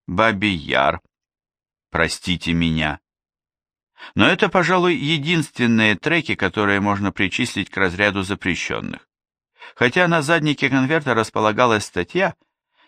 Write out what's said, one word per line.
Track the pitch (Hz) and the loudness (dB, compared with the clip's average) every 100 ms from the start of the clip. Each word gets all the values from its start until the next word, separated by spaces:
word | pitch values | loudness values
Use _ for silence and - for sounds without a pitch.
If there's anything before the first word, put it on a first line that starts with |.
| - | -6
«Бабий | 87 113 101 107 87 | 0 0 2 -2 -2
Яр», | 69 64 67 - - _ _ _ _ _ _ _ _ | -2 0 2 -2 -8 _ _ _ _ _ _ _ _
«Простите | 80 82 - - 87 - | -2 -2 -2 -4 -4 -2
меня». | 85 85 80 76 71 _ _ _ _ _ _ _ _ _ _ - | 0 0 0 -2 -6 _ _ _ _ _ _ _ _ _ _ -8
Но | - 117 | 0 0
это, | 180 202 | 2 0
пожалуй, | 190 165 185 180 | 2 2 2 2
единственные | 165 143 143 143 175 143 - 120 113 110 101 | 0 -2 -2 0 -2 -2 -2 2 4 2 2
треки, | - 165 - 101 | 0 -2 -2 -2
которые | 95 110 104 101 | -2 0 0 0
можно | 101 101 101 | 0 -2 -2
причислить | - 95 - 123 - 95 | -2 -2 -2 -4 -4 -6
к | - | -2
разряду | 95 85 104 98 | -2 2 0 0
запрещённых. | 95 95 95 82 - 57 50 50 _ _ _ _ _ _ - | -4 -4 -2 -4 -4 -6 -8 -12 _ _ _ _ _ _ -18
Хотя | - 123 180 180 | -2 0 2 2
на | 170 | 2
заднике | 143 170 156 139 139 | 2 0 0 0 0
конверта | 135 131 160 147 | 0 0 0 0
располагалась | 113 110 - 107 107 123 110 | 0 0 0 0 2 2 2
статья, | - - 87 175 190 - _ _ _ _ | 0 -6 -4 -2 -2 -4 _ _ _ _